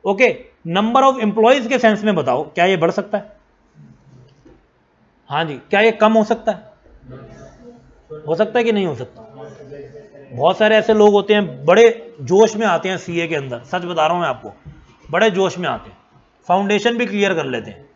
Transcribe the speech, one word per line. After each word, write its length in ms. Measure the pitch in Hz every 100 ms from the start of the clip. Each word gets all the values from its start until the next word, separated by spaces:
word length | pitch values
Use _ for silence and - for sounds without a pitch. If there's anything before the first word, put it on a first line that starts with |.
| -
Okay, 260 | 202 247 - - _ 165
number 340 | 175 220 247
of 220 | 269 262
employees 420 | 214 208 226 277 226
के 120 | 247
sense 260 | 226 208
में 100 | 208
बताओ, 280 | 185 143 127
क्या 220 | 151 -
ये 120 | 180 185
बढ़ 140 | 165
सकता 280 | 165 196 208
है? 180 | - - _ _ _ _ 143 - _ - _ _ _ _ _ _ _ _ _ _ _
हाँ 160 | 139
जी, 100 | 160
क्या 260 | 139 - 202
ये 100 | 220
कम 220 | 220 220
हो 120 | 220
सकता 280 | 214 226 -
है? 200 | 185 - _ _ - 131 127 120 - - - 240 - _ _ _ 151 143
हो 60 |
सकता 240 | 165 214 240
है 60 |
कि 80 | 233
नहीं 140 | 214 185
हो 80 |
सकता? 280 | 131 127 - - - - - - - - - - - -
बहुत 260 | 123 151 185
सारे 180 | 214 220
ऐसे 180 | 208
लोग 180 | 214 208
होते 220 | 202 196
हैं, 300 | 208 190 135
बड़े 500 | 143 196 233 226 - -
जोश 340 | 127 190 220 214
में 100 | 220
आते 220 | 170 185
हैं 100 | 185
सीए 280 | - 170 170
के 100 | 156
अंदर, 220 | 135 120
सच 260 | - 180
बता 220 | 175 170 156
रहा 80 |
हूं 80 | 175
मैं 60 | 165
आपको, 240 | 120 110 - - - _ _ -
बड़े 200 | 160 220
जोश 280 | 185 190 170
में 100 | 165
आते 220 | 117 -
हैं, 60 | - _ _ _ _ -
Foundation 480 | 180 202 208 214 233
भी 100 | 240
clear 280 | 202 202
कर 100 | 170
लेते 260 | 139 120 107
हैं। 200 | 104 -